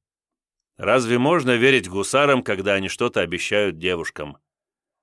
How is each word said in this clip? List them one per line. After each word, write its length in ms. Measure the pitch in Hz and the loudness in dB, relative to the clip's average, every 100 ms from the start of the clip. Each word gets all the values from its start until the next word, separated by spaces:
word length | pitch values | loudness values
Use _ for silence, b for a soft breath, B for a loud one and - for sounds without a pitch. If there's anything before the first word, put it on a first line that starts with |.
| _ _ _ _ _ _ _ - | _ _ _ _ _ _ _ -8
Разве 420 | 95 127 117 120 | 0 0 2 0
можно 380 | 135 175 127 123 | 2 2 2 2
верить 320 | 127 131 90 | 4 2 0
гусарам, 540 | 95 98 131 143 131 | -4 -2 2 2 2
когда 320 | - 98 95 | 0 -4 0
они 140 | 98 95 | 0 -2
что-то 320 | - 120 113 | -2 -2 0
обещают 560 | 87 87 - 104 101 80 | -2 -4 -2 0 0 -2
девушкам? 580 | 90 87 78 - 76 - _ _ _ _ _ _ | -2 -2 -4 -10 -12 -14 _ _ _ _ _ _